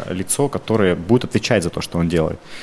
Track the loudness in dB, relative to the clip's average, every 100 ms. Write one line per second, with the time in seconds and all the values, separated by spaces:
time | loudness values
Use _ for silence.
0 | -6 -6 -4 0 0 -2 0 2 4 2
1 | 2 2 2 -2 2 2 0 -4 -4 -2
2 | 2 2 0 -4 -12 -16